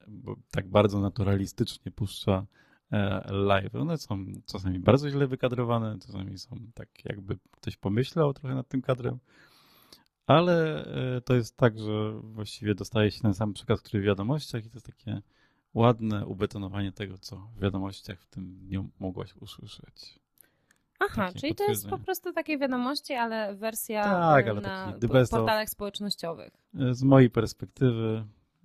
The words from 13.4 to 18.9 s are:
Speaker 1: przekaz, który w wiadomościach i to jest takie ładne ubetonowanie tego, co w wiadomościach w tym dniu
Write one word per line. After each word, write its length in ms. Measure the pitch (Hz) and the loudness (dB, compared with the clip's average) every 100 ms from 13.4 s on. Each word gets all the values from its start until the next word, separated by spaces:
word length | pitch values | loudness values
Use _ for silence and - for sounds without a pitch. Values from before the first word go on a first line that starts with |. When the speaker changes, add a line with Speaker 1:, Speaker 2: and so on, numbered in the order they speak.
| 107 | -2
Speaker 1:
przekaz, 280 | 98 - 107 | -4 -2 -2
który 220 | - 107 | -2 0
w 40 | 98 | 2
wiadomościach 600 | 98 101 151 - 120 113 | 0 0 -2 -4 -10 -10
i 40 | |
to 60 | 123 | -16
jest 100 | - | -20
takie 340 | - - 104 - _ _ _ _ | -16 -10 -10 -10 _ _ _ _
ładne 520 | - 117 113 110 104 101 | 4 4 4 0 -2 -4
ubetonowanie 680 | 98 101 107 95 101 98 | -4 -4 -4 -8 -4 -6
tego, 260 | 92 98 92 | -6 -10 -12
co 180 | - 92 | -16 -16
w 240 | 104 - | -16 -4
wiadomościach 600 | 101 95 98 101 - 95 | -2 -2 -6 -10 -16 -18
w 60 | _ | _
tym 320 | - 92 92 | -16 -14 -16
dniu 320 | 95 95 92 | -10 -8 -8